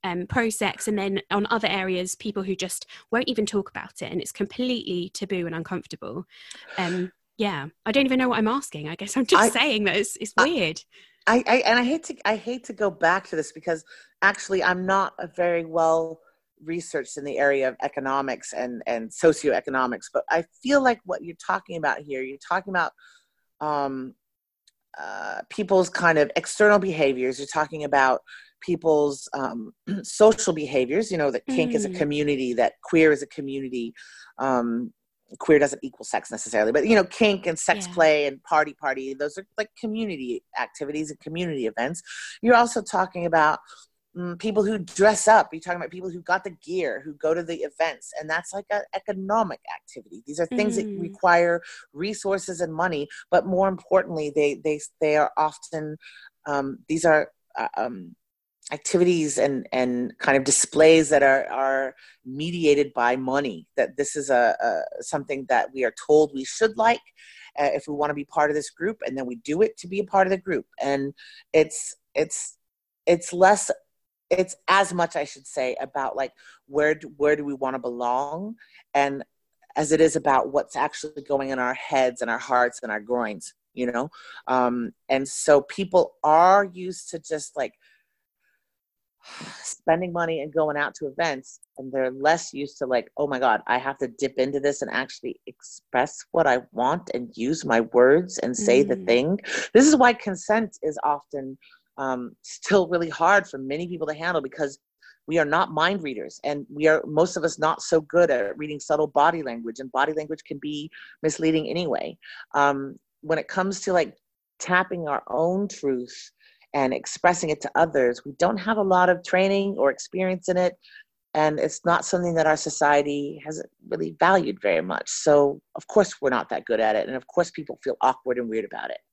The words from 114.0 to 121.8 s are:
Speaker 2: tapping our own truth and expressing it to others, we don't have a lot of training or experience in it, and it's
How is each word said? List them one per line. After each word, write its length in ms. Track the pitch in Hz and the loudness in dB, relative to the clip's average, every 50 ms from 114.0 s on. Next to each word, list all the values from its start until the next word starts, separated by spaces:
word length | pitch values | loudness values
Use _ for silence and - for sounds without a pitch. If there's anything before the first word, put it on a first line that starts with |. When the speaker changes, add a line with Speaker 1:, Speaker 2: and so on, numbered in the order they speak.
| 156 - - _ _ _ _ _ _ _ _ _ | 0 0 -6 _ _ _ _ _ _ _ _ _
Speaker 2:
tapping 480 | - - 180 180 190 185 190 175 165 147 | -4 0 2 2 2 0 -4 -8 -4 -4
our 140 | 143 - - - | -4 -4 -4 -4
own 400 | - 139 165 170 185 190 202 190 | -2 0 0 2 0 0 -2 -4
truth 600 | - - - 139 131 123 123 120 - - - - _ _ _ _ _ _ _ _ | -8 -4 -2 -2 -2 -2 -6 -10 -14 -20 -20 -20 _ _ _ _ _ _ _ _
and 200 | - 143 135 131 - | -2 0 0 0 0
expressing 560 | - - - - - - 175 175 170 - 160 | -4 -6 -10 -12 2 2 2 2 4 0 -2
it 100 | 151 - | -4 -4
to 100 | - - - | -4 -2 2
others, 500 | - 165 165 151 147 127 123 123 - _ | 2 2 4 4 2 2 2 0 -2 _
we 80 | 143 | -16
don't 240 | 135 _ 170 226 233 | -2 _ 0 0 0
have 200 | 196 180 214 226 214 | -2 -2 -2 0 0
a 40 | |
lot 260 | 202 190 185 180 180 180 | 2 4 4 4 6 4
of 120 | 180 180 | 4 0
training 540 | 180 - - 185 190 196 196 196 196 196 196 - | 0 -2 0 2 2 2 2 0 0 -2 -2 0
or 120 | 131 139 | 0 0
experience 580 | 131 - - - - 185 185 185 185 180 - - | 0 -2 -10 -10 -6 -4 -2 -2 -2 -4 -2 -2
in 80 | 180 | 0
it, 180 | 180 180 175 180 _ _ - - - - _ _ _ _ _ _ | 2 0 0 -2 _ _ -20 -20 -20 -20 _ _ _ _ _ _
and 260 | 151 156 156 151 151 | 2 2 2 2 0
it's 240 | - 160 - - | -4 -4 -4 -2